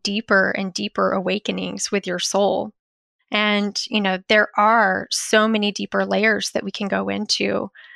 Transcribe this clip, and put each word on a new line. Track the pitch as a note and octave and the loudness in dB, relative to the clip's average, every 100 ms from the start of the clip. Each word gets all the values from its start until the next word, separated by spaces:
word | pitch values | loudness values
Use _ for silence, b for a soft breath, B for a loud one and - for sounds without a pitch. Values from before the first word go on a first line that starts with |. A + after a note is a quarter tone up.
deeper | G#3 G3+ - G3 F#3+ | -4 -4 2 2 2
and | - F#3+ | 0 -4
deeper | F#3+ G#3 - F#3+ | -4 -6 -2 0
awakenings | F#3+ F3+ G3+ - F#3+ F3+ G3 - | 0 -2 -2 -4 -6 -6 -8 -4
with | G3+ F#3+ | -4 -4
your | F3+ | -4
soul. | - G3 G3+ - G#3+ - _ _ _ _ - | -2 0 2 0 -4 -12 _ _ _ _ -4
And, | G#3+ G#3+ G#3 G#3 - - | 0 2 0 -2 -4 -4
you | G#3+ | -2
know, | G3 F#3 - | 0 -2 2
there | G#3+ - - | 2 4 2
are | G#3+ A3+ G3 F#3 - | 4 6 4 0 -4
so | - - A3 A3 | -6 2 4 4
many | A3 G#3 | 2 0
deeper | G3+ G3+ G3 G3 | -2 -4 -2 0
layers | G3 A3 G#3 - | 2 2 2 -2
that | - | -4
we | G3 | -6
can | - G3 | -6 -2
go | G3 G3 | -2 -2
into | G3+ G#3 - G3+ G3+ G#3 - B | -2 -2 -2 0 -2 -4 -12 B